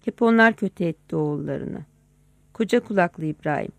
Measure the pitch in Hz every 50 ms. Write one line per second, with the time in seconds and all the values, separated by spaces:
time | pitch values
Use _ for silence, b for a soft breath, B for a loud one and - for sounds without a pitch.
0 | _ - 220 - 233 226 226 226 226 226 226 - 208 190 _ - 180 170 156 _
1 | _ _ - 160 151 151 147 147 151 143 139 135 - - - - 151 _ _ _
2 | _ _ _ _ _ _ _ _ _ _ _ - 226 190 - 240 240 - 208 196
3 | 175 175 _ - 160 156 151 _ - 156 147 127 - - -